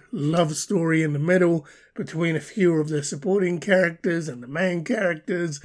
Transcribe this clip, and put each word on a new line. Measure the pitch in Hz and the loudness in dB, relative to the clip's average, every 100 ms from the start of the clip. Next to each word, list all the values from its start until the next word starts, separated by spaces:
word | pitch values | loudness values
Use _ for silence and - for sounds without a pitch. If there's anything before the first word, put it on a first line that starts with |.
| - | -10
love | 185 147 170 160 | -4 0 2 0
story | 151 - 196 165 160 | -2 -2 0 2 2
in | 156 | 2
the | 143 | 0
middle | 165 185 170 165 - - _ | 2 4 4 2 -2 -20 _
between | - - 160 170 | -12 -8 -2 -2
a | 156 | -2
few | - 214 175 | -4 2 4
of | 160 151 | 4 0
the | 151 | -2
supporting | 143 143 185 196 180 175 | -4 -6 0 0 0 -2
characters | 202 185 170 165 185 170 156 | 2 2 2 0 -2 -2 -4
and | 123 | -10
the | 120 | -8
main | 156 185 175 | -2 -2 -2
characters, | 160 226 180 156 - 180 170 147 | -2 -2 -2 -4 -4 -4 -4 -6